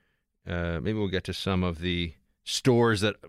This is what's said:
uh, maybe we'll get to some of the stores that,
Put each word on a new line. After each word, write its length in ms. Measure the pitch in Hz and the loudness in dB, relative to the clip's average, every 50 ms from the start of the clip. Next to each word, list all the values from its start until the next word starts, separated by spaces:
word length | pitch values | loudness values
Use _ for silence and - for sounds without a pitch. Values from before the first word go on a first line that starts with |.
| _ _ _ _ _ _ _ _ - | _ _ _ _ _ _ _ _ -10
uh, 340 | 92 90 87 85 85 85 80 | -6 -6 -4 -4 -4 -4 -4
maybe 140 | 62 101 110 110 | -4 -2 -2 -2
we'll 100 | 104 95 | -2 -2
get 160 | 92 90 - | -2 -4 -4
to 100 | - 90 | -4 -8
some 280 | - - 98 98 92 90 | -4 -2 0 0 0 0
of 160 | 90 82 80 | 0 -2 -2
the 340 | 87 90 87 87 85 80 - _ _ _ _ _ - | -2 -2 -2 -2 -2 -4 -8 _ _ _ _ _ -10
stores 580 | - - - - 135 120 117 120 117 110 98 | -6 -4 0 4 4 6 6 6 4 4 2
that, 120 | 104 104 - - - | 2 0 0 -2 -8